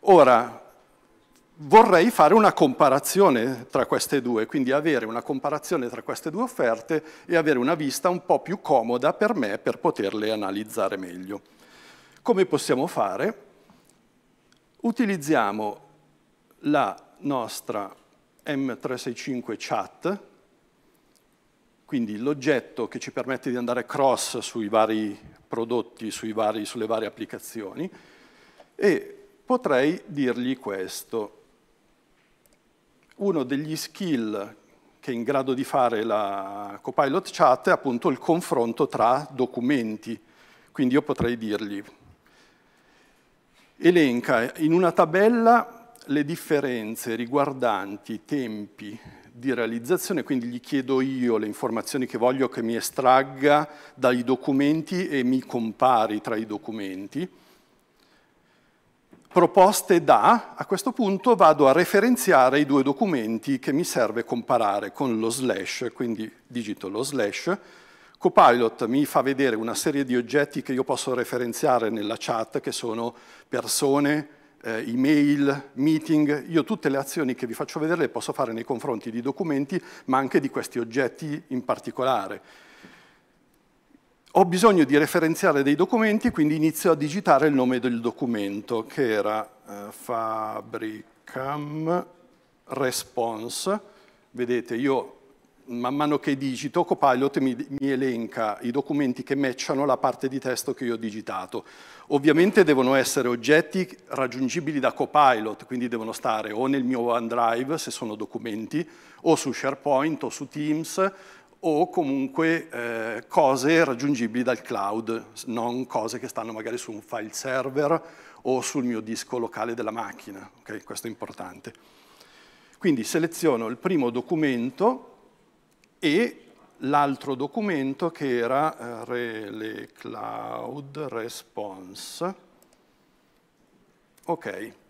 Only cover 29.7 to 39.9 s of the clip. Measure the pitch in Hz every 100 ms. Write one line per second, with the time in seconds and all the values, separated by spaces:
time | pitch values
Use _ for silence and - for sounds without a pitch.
29.7 | 131 143 180 - 143 131 120 123 131 -
30.7 | 98 92 - - 117 104 _ _ _ _
31.7 | _ _ _ _ _ _ _ _ _ _
32.7 | _ _ _ _ _ 202 165 123 139 156
33.7 | 156 - - 185 139 110 104 104 - _
34.7 | _ _ _ - 120 117 139 131 127 131
35.7 | 143 123 113 113 107 101 98 98 101 104
36.7 | 101 - 127 139 160 185 - 156 127 -
37.7 | 175 139 120 - 131 - 165 - 147 117
38.7 | 113 135 - 113 131 147 135 123 - 120
39.7 | 143 113